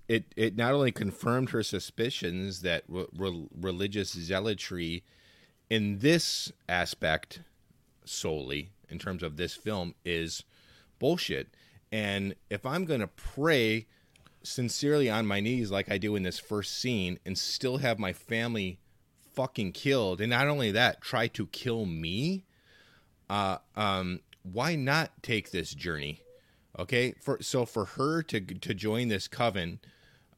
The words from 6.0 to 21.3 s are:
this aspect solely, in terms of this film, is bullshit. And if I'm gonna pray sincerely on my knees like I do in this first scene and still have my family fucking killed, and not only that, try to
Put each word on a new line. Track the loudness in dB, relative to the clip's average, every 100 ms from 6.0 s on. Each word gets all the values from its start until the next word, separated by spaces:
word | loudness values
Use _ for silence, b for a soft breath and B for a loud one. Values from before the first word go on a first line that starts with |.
this | 6 6 4 -2 -6 -10 -2
aspect | 0 0 0 2 0 -2 -16 -20 _ _ _ _ _
solely, | -10 -6 -2 -2 -2 -4 -6 -14 -14
in | -10
terms | -6 -4
of | -4 -2
this | -4
film, | -4 -4 -2 -4 -6
is | -2 -2 -2 -4 -12 _ -20 -20 -20 _
bullshit. | 0 0 0 -4 -6 -14 -20 -20 _
And | -2 0 0 -2 -4 _
if | -6 -2
I'm | -2
gonna | 0 0 -2
pray | -6 -10 0 4 4 4 2 -2 _ _ _ -20 -16
sincerely | -8 -2 -2 0 4 6 6
on | 4 2
my | 2
knees | 2 2 2
like | 0 2
I | 0
do | 2 2
in |
this | 0 -2
first | -4 -4 -2 -4
scene | 0 0 0 -2
and | -4 -4
still | -2 -2 0 0
have | 2 2
my | 0
family | -4 -4 -2 0 -2 -4 -6 _ _ _ _ -10
fucking | -4 -4 -2 -4
killed, | -2 2 4 2 0
and | 2
not | 4 4
only | 2 2
that, | 4 4 2
try | -2 0
to | 0